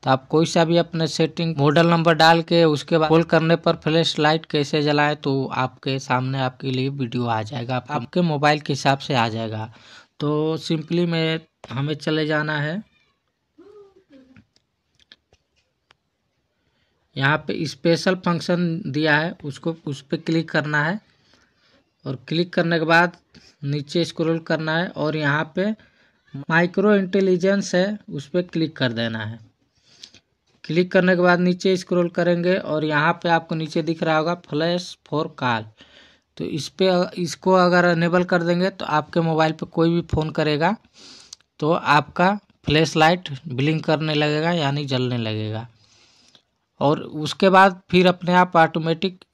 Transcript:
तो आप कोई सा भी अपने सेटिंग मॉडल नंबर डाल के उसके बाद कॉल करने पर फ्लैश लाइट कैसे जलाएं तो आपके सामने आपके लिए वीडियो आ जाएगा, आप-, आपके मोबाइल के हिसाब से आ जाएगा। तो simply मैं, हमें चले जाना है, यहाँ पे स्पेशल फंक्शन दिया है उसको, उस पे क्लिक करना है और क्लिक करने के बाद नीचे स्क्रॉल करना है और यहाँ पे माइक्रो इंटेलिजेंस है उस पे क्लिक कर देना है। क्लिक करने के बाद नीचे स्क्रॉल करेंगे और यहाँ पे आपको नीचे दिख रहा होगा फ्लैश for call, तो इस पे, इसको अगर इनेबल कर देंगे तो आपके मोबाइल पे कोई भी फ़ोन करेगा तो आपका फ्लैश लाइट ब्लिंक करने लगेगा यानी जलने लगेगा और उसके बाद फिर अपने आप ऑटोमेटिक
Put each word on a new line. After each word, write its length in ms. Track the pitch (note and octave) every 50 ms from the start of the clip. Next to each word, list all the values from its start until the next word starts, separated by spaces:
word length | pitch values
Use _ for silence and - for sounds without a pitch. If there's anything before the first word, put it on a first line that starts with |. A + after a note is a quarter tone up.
| -
तो 80 | C3+
आप 160 | C3 C3 - _
कोई 180 | - D3+ E3
सा 180 | D#3+ - F3+ E3
भी 120 | D#3+ E3+
अपने 300 | E3+ E3 E3 - E3 D#3+ D3+
सेटिंग 460 | - - E3 D3+ D#3+ - E3+ E3 D#3+ C#3+
मॉडल 300 | C#3 D3 D3 E3+ E3 E3+
नंबर 260 | E3+ E3 E3 E3+ E3
डाल 280 | D3+ D#3+ D#3+ E3 E3 E3
के 220 | E3 F3 E3+ E3
उसके 320 | D#3+ D3+ C#3+ - - E3+ E3
बाद 100 | D#3 D3+
कॉल 140 | D#3 E3 E3+
करने 320 | D#3+ - D#3+ D#3+ D#3+ E3+ E3
पर 180 | - E3+ E3
फ्लैश 420 | E3 - D#3+ D#3 E3 E3 D#3 - -
लाइट 280 | D3+ D3+ D#3 E3 D#3+
कैसे 360 | _ - D3+ C#3+ C#3 - D#3 D3
जलाएं 320 | D3 D3 D3 D3 D3 D3+ D3
तो 260 | - C#3+ C3+ C3+ C3+ C#3 -
आपके 440 | - C3 B2+ - - - C#3+ C3+ C3+
सामने 400 | C3+ - C3 B2 B2+ C3 C3+ C3+
आपके 300 | C3 B2+ C3 _ - C#3
लिए 180 | C3 B2+ C3 C3+
वीडियो 360 | C#3 C#3+ C3 A#2 A#2 B2 B2
आ 140 | A#2 A2+ A2 A2
जाएगा, 340 | A2 C#3+ B2+ A#2+ A#2 C3
आप-, 140 | B2+ - - D3
आपके 280 | D3 A#2+ - - F3+ F3+
मोबाइल 380 | E3+ D#3 C#3+ C#3+ D3 D3+ D3+
के 120 | D3 - D3
हिसाब 260 | C3+ - D3 C3+ C#3
से 160 | - - D3
आ 140 | B2+ A2+ A#2
जाएगा। 440 | G#2+ A2+ A2+ A2 G#2+ G#2+ A2 A2+ - - _ - - - - _ _ _
तो 380 | - D3 D3+ D3+ D#3 D#3+ D#3+ D3+
simply 460 | D#3 - E3 D#3+ D3+ - E3+ E3+ F3
मैं, 340 | E3+ E3+ D#3+ D#3+ D#3+ D#3+ D#3+ D#3+ _ _ _ - -
हमें 240 | A#2 C3 C#3 D3 D#3
चले 300 | C#3+ - - D#3 D#3 D#3
जाना 320 | D3+ D#3 D3+ D3+ D3+ D3+ D3+
है, 240 | D3 D3+ D#3+ G3+ A3 _ _ _ _ _ _ _ _ _ _ _ _ _ _ _ F4 G4+ G#4 G#4 G4+ G4 F#4+ F#4+ _ _ C#4+ C4+ C4 B3+ C4 - _ _ _ _ _ _ _ _ _ _ _ _ _ _ - _ _ _ _ _ _ _ _ _ _ _ _ _ _ _ _ _ _ _ _ _ _ _ _ _ _ _ _ _ _ _ _ _ _ _ _ _ _ _ _
यहाँ 200 | C#3+ C3+ C3+ D3+ D#3
पे 260 | D3+ - - - E3
स्पेशल 480 | C#3 - - _ F3 E3+ D3+ - G3 F#3
फंक्शन 640 | F#3 F3+ F#3 E3+ D#3+ - - F3+ F3 F3+ E3+ E3 E3 -
दिया 300 | - C3 D3 D#3 D#3 D3
है 200 | D3 D#3 F3 - _ -
उसको, 320 | D3 C#3 - - E3+ E3 - _
उस 160 | D#3 C#3+ - -
पे 140 | _ - D#3+
क्लिक 320 | E3 - E3 E3 D#3+ D#3+
करना 320 | - E3 C#3+ D3+ D3+ D3+ D3
है 140 | D#3 F#3 A3 _ _ _ _ _ _ _ _ _ _ _ _ _ _ _ _ _ _ _ _ _
और 120 | C#3+ C3+ - - -
क्लिक 240 | D#3 D#3+ F3 F3 -
करने 260 | - F3 E3 E3+ E3
के 60 | D#3+
बाद 300 | D#3 E3 E3 F3 F3 - _ _ _ _ - _ _ _ _ -
नीचे 400 | C#3 C#3+ D3 C#3 - - F3 E3
स्क्रॉल 340 | D#3+ - - E3 D#3 E3 E3
करना 360 | D#3+ - E3+ D#3 D#3 D#3+ D#3
है 120 | E3 F3 G3
और 280 | - - D3 D3+ D3+
यहाँ 360 | D#3 D3+ C#3+ C#3+ D3+ D#3+ D#3 -
पे 140 | - F#3 G#3 A3 - - _ _ _ _ _ _ _ _ _ _ C#3 C#3 _
माइक्रो 440 | D#3+ E3 F3 F3 F3 - F#3+ G#3 G#3+
इंटेलिजेंस 800 | G3+ F#3+ F3+ F#3 G3+ G3 F#3+ F#3 F3+ F3 F#3+ G3 G3+ G3 - -
है 240 | F3+ F#3 G3+ G#3+ G#3 _ -
उस 180 | F3 D3+ C#3 -
पे 140 | - F3+ F3+
क्लिक 320 | F3+ - E3 D#3+ D3 D#3
कर 160 | - C#3 B2+ A2+
देना 300 | A2+ A#2 A#2 A2+ A2 G#2+
है। 140 | G#2+ A2+ A2 - _ _ _ _ _ _ _ _ _ _ _ - - _ - _ _ _ _ _ _ _ _ _
क्लिक 260 | - D#3 E3 F#3 F3+ -
करने 220 | F#3+ F3+ F#3 F#3
के 60 | F3 F3+
बाद 180 | F3+ F3 F3
नीचे 360 | F3+ F3+ F3+ F3+ - F#3+ F#3+
स्क्रॉल 320 | F#3 F#3 - F#3 F3 F3 E3+
करेंगे 460 | E3+ - F3 E3+ F3 E3+ E3+ F3+ F#3
और 280 | F#3+ - - D3+ D#3 D3+
यहाँ 280 | D#3 D3+ D3 D3 E3 E3+
पे 140 | E3 - F3
आपको 240 | E3+ E3 E3 - E3+
नीचे 280 | D#3+ D#3+ D3+ - E3+ D#3+
दिख 200 | D#3 E3 D#3+ E3+
रहा 140 | D#3+ D#3
होगा 180 | D#3 D#3 E3+ F3 F3+ -
फ्लैश 500 | - - D3 D#3 E3+ F3 F3+ F3+ - - _ _
for 200 | - - D3 D#3+ D#3+ D3+
call, 300 | - C#3 B2 A#2+ A2+ G#2+ A2 _ _ - _ _ - - _ _ _ _ _ _
तो 80 | - E3
इस 240 | - - D#3 C#3 -
पे, 200 | _ - F#3+ F#3+ F3+ F3 F3+ F#3 - -
इसको 340 | F3+ E3 - - - F#3 F#3
अगर 340 | F#3 F3+ F3+ F3 F3+ F3 F3
इनेबल 360 | F3 E3 E3+ E3+ E3 F3+ F3+
कर 180 | F3+ F#3+ F3 E3+
देंगे 280 | E3+ F3 F3 F3+ F#3+
तो 140 | G3 _ -
आपके 340 | - D3+ D3+ D3+ - - F3+ E3
मोबाइल 300 | E3 D#3+ D#3 D#3+ D#3+ D#3
पे 140 | D#3 - -
कोई 220 | _ - E3 E3
भी 100 | E3+ E3+ E3
फ़ोन 240 | - - D#3 D#3 D#3+ D#3+
करेगा 420 | - D#3 D3+ D3+ C#3+ D#3+ F3 G#3+ - _ _ _ _ - - - - - _ - _ _ _ _ _
तो 120 | - D3 E3
आपका 600 | - - - C#3+ D3+ D3+ - - - F3 F#3 G3+ G#3 _ _ _ _ _
फ्लैश 300 | - D3 D#3 D#3+ D3+ -
लाइट 340 | E3 D#3 D#3 F3+ F3+ F3+ - C#3+ C3 _ -
ब्लिंक 360 | B2+ A#2+ C3+ D3+ D#3 D#3+ -
करने 300 | - D#3+ C#3+ D#3 D#3 D3+
लगेगा 380 | D3 D3+ D3+ D3+ D3+ D#3 E3 F3
यानी 320 | F3 D3+ C#3 C#3 D3 D3+
जलने 320 | C3+ C3 B2+ B2+ B2 B2 A#2+
लगेगा 480 | A2+ A2 A2 G#2+ G#2+ G#2+ G#2+ A2 A#2 A#2+ _ _ _ _ _ _ _ _ _ _ _ _ _ _ _ _ _ _ _ _ _ _
और 200 | - C#3 D#3 -
उसके 480 | - - - D3+ D3+ D3 - - - F#3+
बाद 300 | F#3 F#3 F#3+ G3 F#3 F#3 _ _
फिर 160 | - F3+ F3+ F3+
अपने 260 | F3 F3+ - E3 F3+
आप 220 | F3+ F3+ F3+ -
ऑटोमेटिक 680 | E3+ D#3+ D#3+ D#3+ F3 D#3 E3 E3 E3 - F#3+ F3+ - - _